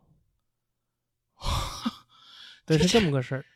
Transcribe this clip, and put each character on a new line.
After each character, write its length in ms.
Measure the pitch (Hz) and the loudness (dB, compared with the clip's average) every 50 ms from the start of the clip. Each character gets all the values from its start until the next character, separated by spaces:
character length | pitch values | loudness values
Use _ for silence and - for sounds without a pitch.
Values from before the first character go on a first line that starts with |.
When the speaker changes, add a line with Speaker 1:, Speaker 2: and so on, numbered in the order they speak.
| _ _ _ _ _ _ _ _ _ _ _ _ _ _ _ _ _ _ _ _ _ _ _ _ _ _ _ | _ _ _ _ _ _ _ _ _ _ _ _ _ _ _ _ _ _ _ _ _ _ _ _ _ _ _
Speaker 1:
<laughs> 1300 | _ - - - - - - - - - - - - - _ _ _ - - - - - - - - _ | _ -6 -4 -4 -4 -4 -6 -10 -10 -8 -8 -10 -10 -14 _ _ _ -20 -20 -20 -20 -20 -20 -20 -12 _
Speaker 2:
对， 140 | - 160 151 | 0 2 4
Speaker 1:
这 60 | 170 | 4
Speaker 2:
是 140 | 180 - 233 | 4 4 4
这 60 | 208 | 4
么 60 | 165 | 2
个 100 | 139 135 | 0 -2
事 140 | 123 - 135 | -2 -4 -8
儿， 100 | 131 - _ _ | -10 -10 _ _